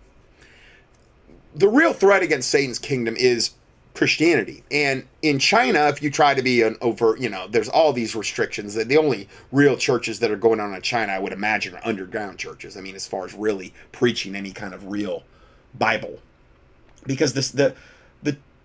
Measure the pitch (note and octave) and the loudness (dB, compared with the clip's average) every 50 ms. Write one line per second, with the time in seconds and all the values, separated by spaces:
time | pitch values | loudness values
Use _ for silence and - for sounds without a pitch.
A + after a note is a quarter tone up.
0 | _ _ _ _ _ _ _ _ _ - _ _ - - - _ _ _ _ _ | _ _ _ _ _ _ _ _ _ -20 _ _ -20 -20 -20 _ _ _ _ _
1 | _ _ _ _ _ - - - _ _ - D3+ F#3+ G#3 A3 C#4+ E4 E4 - - | _ _ _ _ _ -20 -20 -20 _ _ -2 2 2 4 4 4 4 2 2 4
2 | F#3+ G3 G3 F#3+ F#3 D#3+ D#3 C3 B2+ - - C#3+ C#3 B2+ A2+ - - - C#3 B2+ | 4 6 6 4 4 2 0 -2 0 2 2 2 2 0 -4 -8 -6 -4 -2 -2
3 | A#2 A2+ A2+ - B2+ B2 A#2+ A2+ - - - _ _ _ _ _ _ _ - - | -2 -2 0 2 2 4 4 2 0 -4 -6 _ _ _ _ _ _ _ -4 -2
4 | D#3 C#3 - - D3+ E3+ D#3+ A#2+ F#2+ - - - - - C#3 D3 D3 C#3 C3+ B2+ | 0 0 2 2 4 4 4 4 2 -2 -8 -14 -8 -4 -2 0 0 0 0 -2
5 | - - _ _ - D#3 C#3+ A#2+ - - G3+ A3+ B3+ B3+ G3 D3+ D3+ D3 C#3 - | -6 -12 _ _ 0 0 2 2 2 2 4 4 4 4 2 2 2 2 0 -2
6 | D3 D3 C#3+ - D3+ C#3+ C3+ C3 A#2+ C3 B2 A#2 A2+ A2 G#2+ - - A#2 G#2+ - | -4 -4 0 2 2 2 2 2 0 2 4 4 4 2 0 -2 -2 -2 0 2
7 | A#2+ A2 A2 A#2+ B2+ G#2+ G2+ F#2 F#2 G2+ A2 A2+ G#2 - - D#3 E3 D3 B2 B2 | 2 2 2 2 -2 -6 -6 -6 -6 -2 -2 0 0 2 2 4 4 4 2 0
8 | A2+ G#2+ - A2 G2 - - - G#2+ - - - G#2 G#2 G#2 A2+ A2 A#2 C#3 D#3 | -4 -4 -6 -6 -8 -6 -4 -4 -4 -4 -6 -8 -10 -8 -6 -6 -2 2 2 2
9 | D#3 D3 A#2+ G2+ G2+ - - - - - B2+ C#3 C#3+ C#3+ B2+ - - - B2+ A#2 | 4 2 0 -4 -6 -14 -20 -20 -12 -2 2 4 4 4 4 2 0 0 0 0
10 | - A#2 G#2+ G#2 A#2 A2 G#2+ G2 A2 A2+ A2+ G#2+ G#2 G#2 F#2+ F#2 - - B2 A#2 | -2 -4 -4 -2 -2 -2 0 2 4 4 4 2 0 -4 -8 -8 -6 -4 -2 -2
11 | A2 G2+ F#2+ F#2+ G2 F#2+ F#2+ F#2+ G2+ G#2+ G#2+ G2+ - F#2+ F2+ - - A2+ G#2+ F#2+ | -2 -2 -2 -4 -4 -6 -4 -2 -2 0 0 -2 -2 -6 -10 -8 -6 -4 -4 -4
12 | F#2 F2+ F2+ G#2+ G#2 G2 F2+ F2 - D#2+ D#2 - - F2 F#2 G2 F#2+ F#2+ F#2+ F#2+ | -6 -8 -8 -8 -8 -10 -10 -12 -12 -12 -14 -16 -16 -18 -16 -14 -14 -14 -14 -14
13 | - - A2+ F#2+ F2+ F#2 G#2 G2 G#2+ A2 G#2 G2 F2 F2+ - - - - - - | -12 -10 -8 -8 -8 -10 -8 -4 -2 -2 -2 -2 -4 -12 -16 -20 -20 -18 -4 0
14 | B2 A#2+ G#2+ - - G2 G2 G2 G2 G2 F#2 - G#2+ F#2+ F#2 F#2+ G2+ G2 G#2 G#2 | 2 2 2 0 -6 -8 -8 -10 -10 -10 -12 -12 -12 -12 -12 -14 -12 -10 -8 -6
15 | G#2 F#2 F2 - - _ _ _ _ - _ _ _ _ - - A2+ A2+ A2+ - | -6 -6 -6 -8 -10 _ _ _ _ -20 _ _ _ _ -2 2 2 2 2 0
16 | - - - - - _ _ _ _ _ _ _ _ _ _ _ _ _ - _ | -2 -8 -14 -14 -20 _ _ _ _ _ _ _ _ _ _ _ _ _ -20 _
17 | - C3+ C3+ - D#3+ C#3 - C3+ C3 - - - - F3 - - - - - _ | -8 -4 -2 0 0 0 0 -2 -4 -2 2 2 2 2 2 -2 -16 -20 -20 _
18 | _ _ _ _ - D3 C#3+ - _ _ _ _ _ | _ _ _ _ -6 -6 -6 -6 _ _ _ _ _